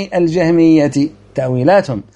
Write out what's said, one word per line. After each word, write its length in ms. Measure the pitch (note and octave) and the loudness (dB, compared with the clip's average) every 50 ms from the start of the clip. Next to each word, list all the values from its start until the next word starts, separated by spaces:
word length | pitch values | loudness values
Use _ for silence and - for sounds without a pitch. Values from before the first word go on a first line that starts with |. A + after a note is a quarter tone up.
| G3 F#3+ - | -6 -4 -4
الجهمية، 800 | F3+ F3 E3 D#3 F#3 E3 D#3+ E3+ E3 E3 D#3+ D#3+ D#3 D3 C#3+ C3+ C#3+ C#3+ D#3 - - _ _ - | -2 -2 0 0 0 0 2 2 4 4 4 4 4 2 0 0 -2 -4 -4 -6 -12 _ _ -8
تأويلاتهم، 680 | C#3 C3 B2+ B2+ B2+ B2+ D#3+ G3 G3+ F#3+ C#3 A#2+ G2 - _ _ | -6 -4 -4 -2 -2 0 2 2 0 0 -2 -6 -10 -10 _ _